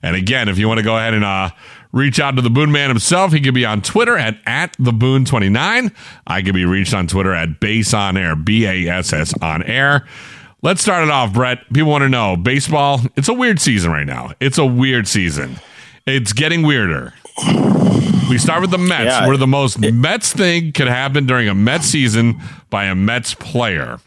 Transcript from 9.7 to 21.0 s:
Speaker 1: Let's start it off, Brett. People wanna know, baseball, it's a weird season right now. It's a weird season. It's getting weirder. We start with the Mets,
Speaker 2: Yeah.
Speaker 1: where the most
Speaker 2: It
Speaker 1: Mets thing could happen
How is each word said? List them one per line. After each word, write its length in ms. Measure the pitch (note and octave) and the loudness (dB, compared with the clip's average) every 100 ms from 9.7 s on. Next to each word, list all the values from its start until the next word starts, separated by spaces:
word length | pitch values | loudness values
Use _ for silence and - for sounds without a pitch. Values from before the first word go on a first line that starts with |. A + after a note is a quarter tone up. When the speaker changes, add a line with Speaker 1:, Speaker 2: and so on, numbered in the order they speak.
| A#2+ C#3 C#3+ - - - - - _ | -2 2 0 -2 -20 -20 -20 -20 _
Speaker 1:
Let's 180 | D3 F#3 | -2 -2
start 220 | - F#3 | 0 0
it 80 | D#3 | 2
off, 220 | C#3+ A#2+ | 0 0
Brett. 380 | G2+ B2+ B2 - | 0 0 -2 -2
People 200 | B2+ D#3 | 0 2
wanna 180 | D3 C#3 | 2 2
know, 260 | B2+ G#2+ F#2 | 2 0 0
baseball, 680 | F#2 C3+ - D#3 C#3+ C#3 B2 - | 0 -2 0 0 2 0 -2 -2
it's 120 | C#3 | -2
a 60 | |
weird 260 | B3 B3 G3 | 0 0 2
season 320 | - A2 E2+ | 2 0 0
right 160 | D#2 C#2+ | -2 -4
now. 240 | B1+ B1 - | -8 -10 -4
It's 180 | C3+ B2+ | -2 2
a 80 | C#3 | 2
weird 420 | B2 C3 B2 G#2 | 2 2 0 0
season. 500 | G#2+ F2 C#2+ C2+ B1+ - - - - - | 0 0 -2 -6 -10 -18 -20 -20 -12 -4
It's 260 | C3+ G#2+ | -2 -2
getting 300 | G#2+ D#3 E3+ | -2 0 2
weirder. 500 | D#3 C#3 G2+ D2 B1 - - - - - - - - - - - - | 2 2 0 -2 -6 -16 -20 -6 -2 0 2 2 2 2 2 2 2
We 120 | B2 | 2
start 220 | - E3 | 2 0
with 100 | F#3 | 0
the 80 | F3+ | 0
Mets, 260 | F3+ E3+ A#2 | 0 0 0
Speaker 2:
Yeah. 220 | B2+ G2 | 2 2
Speaker 1:
where 100 | C3+ | 2
the 80 | C3 | 2
most 360 | C#3 C3+ - | 2 0 0
Speaker 2:
It 100 | G#2+ | 0
Speaker 1:
Mets 400 | A#2 C#3+ D#3+ - | 2 2 0 -4
thing 380 | - F#3+ E3+ E3 | 0 0 2 -2
could 160 | C#3+ C3 | -2 0
happen 380 | B2 | 0